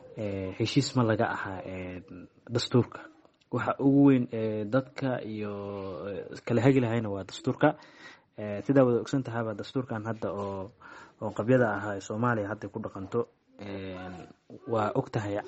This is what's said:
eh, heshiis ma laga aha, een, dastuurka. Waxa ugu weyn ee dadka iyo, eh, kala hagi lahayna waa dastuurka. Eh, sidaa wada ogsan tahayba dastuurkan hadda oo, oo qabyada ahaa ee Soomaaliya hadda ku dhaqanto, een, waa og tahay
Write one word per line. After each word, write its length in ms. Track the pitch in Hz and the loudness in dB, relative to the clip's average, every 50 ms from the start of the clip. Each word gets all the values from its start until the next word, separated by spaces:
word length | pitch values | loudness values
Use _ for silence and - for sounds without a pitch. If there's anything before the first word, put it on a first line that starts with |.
| - - - | -18 -16 -10
eh, 360 | - 110 101 98 98 95 95 95 | -8 -6 -4 -4 -4 -6 -6 -4
heshiis 380 | - 117 - - 143 135 - - | -2 -2 0 2 0 0 2 2
ma 80 | 127 120 | 2 4
laga 220 | 110 110 104 113 82 | 4 4 2 2 0
aha, 300 | - - - 98 95 90 90 | 0 -4 -6 -8 -8 -8 -10
een, 640 | 92 92 92 90 92 90 92 92 - 139 131 131 - _ _ _ - | -10 -10 -8 -8 -8 -10 -12 -12 -14 -16 -16 -18 -20 _ _ _ -4
dastuurka. 500 | 117 117 - - - 123 113 - - - - - - _ - _ _ _ _ _ | -2 -2 0 2 4 4 4 2 -2 -12 -16 -18 -20 _ -20 _ _ _ _ _
Waxa 240 | - 123 110 120 - - | -4 -2 0 -2 0 2
ugu 260 | 131 139 139 143 139 | 4 6 8 8 8
weyn 200 | 139 135 127 120 - | 8 8 6 4 0
ee 340 | - 113 110 110 107 107 107 | -2 -2 -2 -2 -2 -4 -2
dadka 560 | 104 113 131 131 131 - - 139 131 123 - - | 0 0 0 0 -2 -6 -4 -2 -2 -2 -2 -4
iyo, 280 | 107 110 107 104 104 101 101 101 101 101 101 95 95 92 80 82 | -6 -6 -6 -6 -6 -6 -8 -8 -8 -8 -8 -8 -8 -8 -8 -8
eh, 320 | 101 98 85 - - - - - | -8 -8 -8 -10 -10 -14 -10 -4
kala 160 | - 117 117 | 0 2 4
hagi 180 | 110 135 135 135 | 6 6 6 6
lahayna 300 | 123 113 113 117 113 104 | 4 4 2 0 0 -2
waa 140 | 98 98 95 | -4 -6 -6
dastuurka. 520 | - - - - 127 123 - - 143 143 - - - - - - - - - _ _ _ | -8 -12 -4 -4 -4 2 4 4 4 4 2 -6 -20 -20 -20 -20 -20 -20 -20 _ _ _
Eh, 240 | - 104 104 104 101 - | -8 -6 -6 -6 -2 0
sidaa 200 | - 135 139 131 | 4 6 8 8
wada 140 | 123 120 113 | 8 6 2
ogsan 220 | 110 - - 139 123 | 0 0 -2 -2 -2
tahayba 300 | 120 113 117 113 113 107 | -2 -4 -4 -4 -4 -4
dastuurkan 520 | 101 107 - - 135 123 - 117 110 104 | -6 -8 -6 -4 -4 -4 -2 -4 -4 -4
hadda 240 | 113 110 107 - 101 | -4 -4 -4 -4 -4
oo, 400 | 85 98 101 98 98 95 95 110 - _ - - - - - - _ _ | -4 -4 -4 -6 -6 -6 -8 -10 -14 _ -20 -20 -20 -20 -20 -20 _ _
oo 100 | 110 107 | -8 -6
qabyada 360 | 95 - 104 113 131 127 120 110 101 | -4 -2 2 4 4 4 4 2 2
ahaa 200 | 101 101 107 101 | -2 -4 -4 -6
ee 20 | 98 | -6
Soomaaliya 460 | - - 110 107 120 123 120 110 101 | -6 -6 -4 0 0 0 2 0 -2
hadda 200 | 98 107 107 - 101 | -2 -4 -6 -8 -8
ku 100 | - 110 | -8 -8
dhaqanto, 400 | 104 95 - 104 95 95 - 120 117 - _ _ _ _ _ - | -10 -8 -10 -10 -10 -4 -4 -4 -4 -4 _ _ _ _ _ -14
een, 680 | 101 104 98 98 95 95 92 92 92 90 90 87 82 - - _ _ - 110 - - | -12 -10 -10 -10 -10 -10 -10 -10 -12 -12 -12 -14 -16 -18 -20 _ _ -20 -20 -16 -6
waa 240 | 117 113 110 104 - - | -2 0 0 0 0 0
og 140 | - 135 - | -2 -4 -2
tahay 300 | - 123 104 104 101 104 - | -4 -4 -2 -2 -4 -4 -6